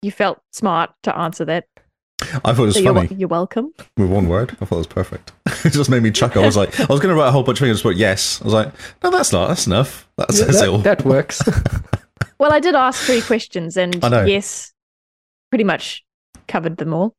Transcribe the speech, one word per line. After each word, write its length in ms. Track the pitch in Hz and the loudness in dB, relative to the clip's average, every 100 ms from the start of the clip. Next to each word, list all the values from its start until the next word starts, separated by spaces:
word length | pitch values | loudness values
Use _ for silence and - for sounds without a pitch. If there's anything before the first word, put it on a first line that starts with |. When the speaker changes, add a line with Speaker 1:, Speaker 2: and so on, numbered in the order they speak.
Speaker 1:
you 100 | 202 | -10
felt 300 | - 202 - _ | -2 -2 -2 _
smart 400 | - 202 165 170 _ | -4 -2 0 -2 _
to 120 | - | -6
answer 300 | - 170 165 | -4 -4 -4
that. 220 | 156 165 - _ _ _ _ _ - 135 | -4 -4 -6 _ _ _ _ _ -8 -4
Speaker 2:
I 80 | - | -2
thought 60 | 117 | 2
it 80 | 117 | 2
was 80 | |
Speaker 1:
So 60 | 208 | 4
you're 140 | 185 | 4
Speaker 2:
funny. 120 | 123 87 | 2 0
Speaker 1:
wel-, 100 | 190 | -4
you're 100 | 190 | -4
welcome. 440 | 165 185 - 277 - - - | -2 -2 -4 -6 -10 -14 -2
Speaker 2:
With 140 | 95 | 0
one 180 | 98 87 | 2 0
word, 280 | 87 120 - | 0 -2 -6
I 40 | |
thought 120 | 98 87 | -6 -4
it 20 | |
was 80 | 80 | -4
perfect. 460 | - 92 - - _ | -6 -6 -8 -18 _
<laughs> 40 | - - | -8 -2
It 80 | 165 | 0
just 180 | 143 139 | 0 2
made 140 | 131 | 2
me 80 | 113 | 2
chuckle. 300 | 104 123 104 | 2 0 4
I 20 | 101 | 2
was 100 | 101 | 2
like, 220 | 98 - | 0 -2
I 60 | |
was 160 | - 139 | 0 2
gonna 160 | 185 160 | 2 2
write 100 | 139 | 4
a 40 | |
whole 100 | 135 | 2
bunch 180 | 123 117 | 2 0
of 60 | 135 | 0
things, 160 | 107 | 2
but 140 | 113 90 | 0 2
yes. 440 | 104 95 - - | 2 0 -2 -4
I 40 | |
was 100 | - | 0
like, 180 | 107 110 - - - | 0 0 -8 -20 -4
"No, 80 | 359 | 0
that's 220 | 370 - | 0 2
not, 160 | 92 87 | 0 0
that's 180 | 175 - | -2 0
enough. 420 | 92 135 - _ - | 0 0 -6 _ -8
That 120 | - | -2
Speaker 3:
Yeah, 60 | 104 107 | 0 4
Speaker 2:
says 140 | - | 4
Speaker 3:
that, 60 | 101 | 4
Speaker 2:
it 20 | |
all." 100 | 98 | 2
Speaker 3:
that 260 | 107 208 | 2 0
works. 380 | 135 131 147 - - | 2 2 0 -4 -2
<laughs> 60 | 160 - - - - _ _ - _ | 0 0 -4 -6 -10 _ _ -10 _
Speaker 1:
Well, 140 | 294 | 2
I 80 | 302 | 4
did 160 | 339 285 | 4 2
ask 280 | 262 262 | 2 0
three 160 | - 247 | 0 0
questions, 540 | 220 233 - 185 165 185 | 2 -2 -2 -8 -6 -2
and 260 | 180 175 | -2 0
Speaker 2:
I 40 | 120 | 2
know. 160 | 120 | 2
Speaker 1:
yes, 480 | 107 196 202 - - _ _ _ _ _ _ _ _ | 2 0 -2 -12 -16 _ _ _ _ _ _ _ _
pretty 140 | 254 | 0
much 400 | 208 156 - - _ _ _ - - | 0 -2 -6 -14 _ _ _ -20 -8
covered 300 | 190 165 160 | -6 -4 -6
them 180 | 160 | -6
all. 220 | 160 202 | -2 -4